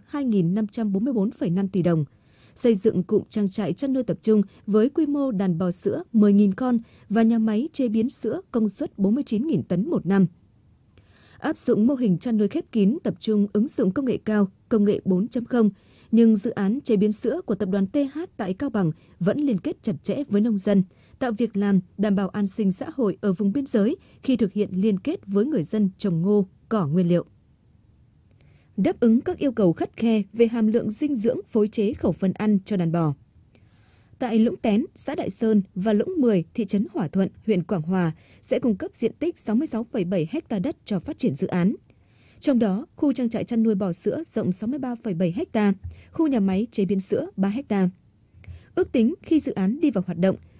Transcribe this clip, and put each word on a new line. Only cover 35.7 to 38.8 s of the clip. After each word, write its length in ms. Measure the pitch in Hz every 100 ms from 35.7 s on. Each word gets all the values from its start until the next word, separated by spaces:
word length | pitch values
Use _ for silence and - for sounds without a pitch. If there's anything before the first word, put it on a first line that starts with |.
và 180 | 180 214
Lũng 220 | 208 370 359
mười, 260 | 240 190 -
thị 100 | -
trấn 220 | 202 202 277
Hỏa 160 | 320 170
Thuận, 200 | 190 190 - 220
huyện 160 | 185
Quảng 200 | - 190
Hòa 300 | 156 185 165 160 _ -
sẽ 160 | - 247
cung 180 | 247
cấp 140 | 190